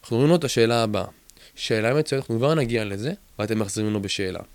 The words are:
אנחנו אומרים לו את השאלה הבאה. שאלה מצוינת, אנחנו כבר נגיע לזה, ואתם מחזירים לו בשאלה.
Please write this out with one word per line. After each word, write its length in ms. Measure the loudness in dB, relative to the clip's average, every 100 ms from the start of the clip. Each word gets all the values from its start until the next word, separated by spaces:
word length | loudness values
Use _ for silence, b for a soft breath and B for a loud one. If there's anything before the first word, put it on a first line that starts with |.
אנחנו 140 | 0 2
אומרים 140 | 4
לו 60 | 4
את 80 |
השאלה 380 | 2 2 4 4
הבאה. 220 | 2 -2 -4 -12 -20 B B
שאלה 400 | -12 -2 0 2
מצוינת, 280 | 0 0 -4
אנחנו 160 | -2 0
כבר 160 | 2
נגיע 300 | 2 2 0
לזה, 280 | -2 -6 -6 -8 -14 -6
ואתם 200 | -2 0
מחזירים 340 | -2 -2 -2
לו 100 | -2
בשאלה. 360 | -4 -4 -4 -6 -12